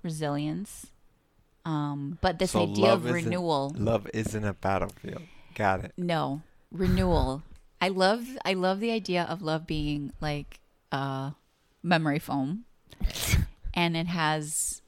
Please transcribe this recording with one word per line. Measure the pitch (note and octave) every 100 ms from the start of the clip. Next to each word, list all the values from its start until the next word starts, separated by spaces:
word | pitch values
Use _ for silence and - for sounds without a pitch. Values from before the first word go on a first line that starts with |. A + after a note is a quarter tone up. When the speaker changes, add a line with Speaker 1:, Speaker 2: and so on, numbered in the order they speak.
Speaker 1:
resilience, | F3 D#3 D3+ C#3+ D3+ E3+ G3+ - - - _ _ _ _ _ _
um, | D#3+ D3+ D3 C#3+ C#3+ E3+
but | F#3 F3
this | F#3
Speaker 2:
So | G#2+
Speaker 1:
idea | G#2 G2+ -
of | F#3
Speaker 2:
love | E3 -
isn't, | -
Speaker 1:
renewal. | G#2+ E3+ D3 C#3 D3
Speaker 2:
love | B2+ A2+ -
isn't | G#2+ G#2+ A2
a | G#2
battlefield. | F#2+ F#2+ F#2+ F2 - - E2+ - - -
Got | - G2+ F#2+
it. | - -
Speaker 1:
No, | F3 D#3+ C#3 C#3+ - - _
renewal. | E3+ F#3 F#3 F#3 D#3+ - C3+ - - - _
I | F3+
love, | F#3+ F#3 A#3 A#3+ C4
I | -
love | F#3+ F#3 G3
the | A3+
idea | A3+ F#3+ F3
of | E3 E3
love | D#3 D#3+ E3
being | D#3 D3 D3 C#3+ -
like, | D#3 D3 C#3 - _ _ _
uh, | C#3+ C#3 C3+ C3+ - _ _ _ _
memory | F3 E3+ D#3 D3
foam, | - C#3+ C3+ G3 - _ _ - - -
Speaker 2:
<laughs> | - - - - -
Speaker 1:
and | - E3+ E3
it | E3+
has. | E3+ D#3 D#3 D3+ - - -